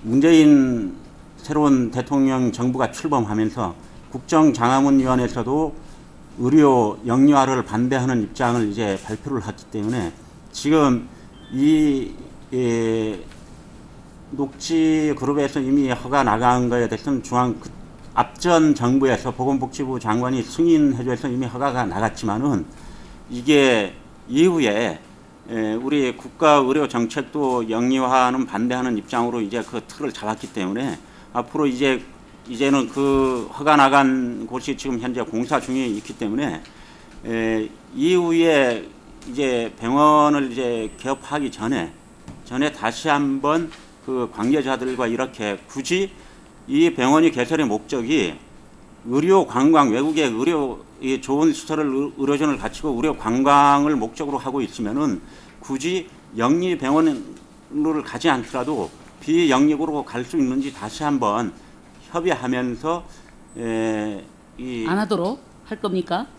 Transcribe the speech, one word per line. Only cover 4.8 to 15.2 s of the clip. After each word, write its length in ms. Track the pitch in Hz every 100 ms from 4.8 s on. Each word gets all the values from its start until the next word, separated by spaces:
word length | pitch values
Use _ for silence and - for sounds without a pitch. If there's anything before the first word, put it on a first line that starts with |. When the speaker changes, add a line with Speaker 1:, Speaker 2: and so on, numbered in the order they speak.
| 139 139 131 127 123 123 113 143 156 - - - - - - -
Speaker 1:
의료 580 | 123 151 147 127 107 101
영리화를 600 | 117 120 139 143 131 131
반대하는 580 | 110 110 123 135 127 123
입장을 460 | 104 - 123 120 107
이제 280 | 101 107 95
발표를 400 | - 107 - 135
했기 200 | 98 101 -
때문에, 460 | 113 104 123 170 - - - -
지금 560 | - 143 156 143 123 117 - - - -
이, 600 | 131 143 156 151 135 123 - - - -
예, 680 | 127 123 117 113 113 110 104 - - - - - - - - - - -
녹지 840 | 139 135 - - 165 160 156 151
그룹에서 420 | 147